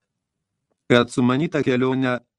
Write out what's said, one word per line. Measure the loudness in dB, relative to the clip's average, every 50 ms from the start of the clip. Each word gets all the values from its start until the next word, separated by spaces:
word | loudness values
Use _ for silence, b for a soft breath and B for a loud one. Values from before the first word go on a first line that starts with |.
| _ _ _ _ _ _ _ _ _ _ _ _ _ _ _ _ _ 2
kad | 2 2 2 0 -2
sumanytą | -2 0 0 0 0 -2 -2 -2 -2 -2
kelionę | 0 0 0 0 0 -2 -2 -2 -2 -4 -4 _ _ _